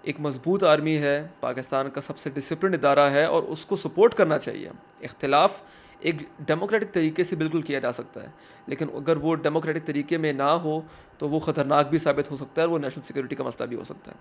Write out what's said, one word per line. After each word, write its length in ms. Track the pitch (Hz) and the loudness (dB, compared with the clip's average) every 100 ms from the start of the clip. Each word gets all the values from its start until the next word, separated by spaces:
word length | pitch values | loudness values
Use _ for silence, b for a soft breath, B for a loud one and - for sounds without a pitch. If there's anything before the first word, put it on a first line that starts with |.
| - | -6
एक 120 | 147 | -4
मजबूत 440 | 151 127 160 196 | -6 -4 -2 4
आर्मी 300 | 180 151 156 | 6 6 4
है, 400 | 156 143 143 156 - | 0 2 0 -4 -6
पाकिस्तान 480 | 123 127 127 135 135 | -6 -4 -2 -2 -2
का 120 | 143 | -8
सबसे 280 | - 147 147 | -10 -10 -8
डिसिप्लिन 440 | 139 131 160 190 | -8 -6 -2 0
इदारा 360 | 170 139 139 143 | 2 4 6 6
है 200 | 143 160 | 4 4
और 120 | 165 | 2
उसको 340 | - 156 - | 0 -8 -4
सपोर्ट 380 | 196 156 175 233 | -4 -2 6 6
करना 240 | 226 165 151 | 6 2 2
चाहिए। 340 | - 101 90 - - - | -2 -10 -12 -16 -20 -16
इख्तिलाफ 600 | - - 139 143 190 - - B B B | -16 -6 2 4 4 2 -18 B B B
एक 220 | 160 156 - - | -4 -4 -10 -10
डेमोक्रेटिक 500 | 151 160 196 214 208 | -2 0 2 0 0
तरीके 320 | 180 156 160 | 0 0 0
से 120 | 175 | -2
बिल्कुल 260 | 165 156 160 | 0 0 -2
किया 180 | - 139 | -2 -2
जा 120 | 120 | -2
सकता 300 | 120 120 113 | -6 -10 -14
है, 120 | 98 - B B - | -16 -20 B B -10
लेकिन 180 | - 156 | -6 -6
अगर 300 | 135 147 151 | -4 -2 0
वो 180 | 151 | 0
डेमोक्रेटिक 480 | 160 160 160 160 156 | 0 0 0 -2 -4
तरीके 340 | 156 143 147 170 | -2 -4 -2 0
में 160 | 156 | 0
ना 180 | 139 139 | 0 2
हो 340 | 165 165 156 156 B B - | 2 0 -4 -8 B B -8
तो 80 | 147 | -2
वो 120 | 156 | -2
ख़तरनाक 480 | 156 147 135 143 143 | 0 -2 2 4 4
भी 120 | 160 | 2
साबित 320 | 156 139 147 | 2 0 -2
हो 60 | 139 | -8
सकता 240 | 139 - | -6 -2
है 60 | 165 | 0
और 40 | |
वो 60 | 165 | 0
नेशनल 240 | 139 139 | -4 -8
सिक्योरिटी 340 | - 139 127 | -8 -8 -6
का 80 | 131 | -6
मसला 240 | 131 120 117 | -6 -6 -8
भी 80 | |
हो 80 | 117 | -8
सकता 280 | - - - | -10 -16 -16
है। 60 | - | -20